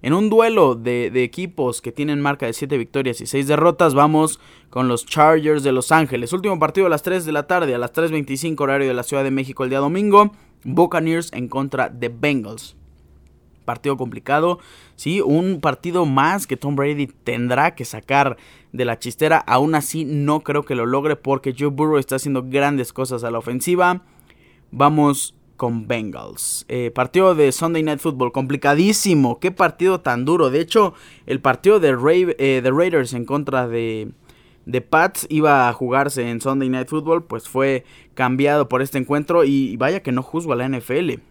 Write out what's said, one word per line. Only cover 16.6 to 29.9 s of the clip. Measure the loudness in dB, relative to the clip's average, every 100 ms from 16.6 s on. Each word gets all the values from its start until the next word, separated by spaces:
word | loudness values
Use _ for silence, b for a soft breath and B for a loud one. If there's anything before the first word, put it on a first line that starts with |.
| -4 -2
Brady | -2 -2 -6
tendrá | -6 -8 -4 -2 0 0 -2
que | -12
sacar | -12 -2 2 2 -2 b b b
de | -6 -4
la | -4
chistera. | -8 -2 2 2
Aún | 2 2 2 0
así, | -2 -6
no | -4 -2 0 0
creo | 0 -4
que | -2
lo | -4 0
logre | 0 -2 -4
porque | -2 -2 -2 -2
Joe | -4
Burrow | 0 0 2
está | 0 -4
haciendo | -2 -4
grandes | -2 0 0 0 -4
cosas | -6 -6 -4
a | -4
la | -6
ofensiva. | -6 -6 -2 2 2 0 b b b b b b b
Vamos | 2 2 4 2 0 -6 _ _ _
con | -6 -6 -6
Bengals. | -6 -6 -10 -16 -10 -8 -8 -8
Eh, | -6 -6
partido | -2 0 4 4 6
de | 4
Sunday | 2 -2 -2
Night | -2 -2
Football, | -4 -2 -2
complicadísimo. | -2 -4 -2 0 4 4 2 2 4 4 0
Qué | -4
partido | 0 0 2 0